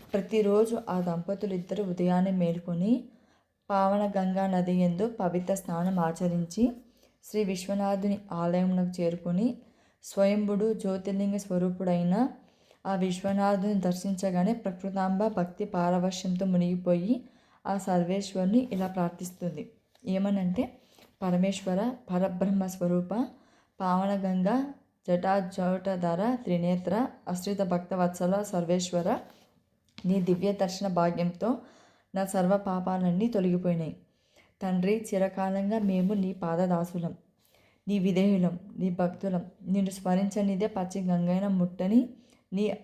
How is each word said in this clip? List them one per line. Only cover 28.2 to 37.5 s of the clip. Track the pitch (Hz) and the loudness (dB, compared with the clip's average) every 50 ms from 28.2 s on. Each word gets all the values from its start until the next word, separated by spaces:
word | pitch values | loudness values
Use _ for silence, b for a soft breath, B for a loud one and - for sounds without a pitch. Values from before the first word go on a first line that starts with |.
| 180 180 190 196 - | 0 0 0 0 0
సర్వేశ్వర, | - - 180 170 165 180 185 180 - - 175 170 185 247 339 - B B B B B B B _ _ _ _ _ _ _ - - | -2 -2 -2 0 2 0 0 0 0 -2 0 0 0 -2 -2 -4 B B B B B B B _ _ _ _ _ _ _ -4 0
నీ | 180 190 196 | 0 2 2
దివ్య | 180 185 180 175 185 202 202 | 2 2 0 0 0 0 0
దర్శన | 202 196 180 180 - 202 | 0 -2 -2 -2 -4 -4
భాగ్యంతో | 196 180 175 170 170 170 165 175 175 175 - 190 226 269 - B B B B B B B B B B B | -2 0 2 2 2 2 0 -2 -2 -2 -2 -2 -2 -2 -4 B B B B B B B B B B B
నా | 190 190 | -6 -4
సర్వ | 185 - 190 180 180 202 | -2 0 0 2 2 2
పాపాలన్నీ | 196 196 196 185 185 180 185 185 185 180 180 175 180 226 | 2 0 -2 -4 -2 -2 -2 -2 0 0 0 2 2 0
తొలగిపోయినాయి. | 240 233 202 185 185 175 175 180 180 175 165 165 143 - - - b b b b b b b b b b b | 0 0 2 2 2 2 2 0 0 -2 -2 -2 -6 -8 -12 -18 b b b b b b b b b b b
తండ్రి, | 196 185 185 180 180 190 214 226 220 - 214 | -4 -2 0 0 2 2 0 0 -2 -2 -2
చిరకాలంగా | 190 190 190 190 190 190 190 190 196 196 202 220 226 | 0 0 0 -2 -2 -2 -2 -2 -2 -2 0 0 0
మేము | 208 196 185 185 180 190 214 | 2 2 2 2 2 2 2
నీ | 202 185 185 - | 0 0 -2 -2
పాదదాసులం, | - 175 165 165 170 185 180 175 170 175 175 - 175 165 170 - - _ _ _ b b b | -4 -4 -2 0 2 2 2 2 0 0 -2 -4 -6 -6 -6 -8 -10 _ _ _ b b b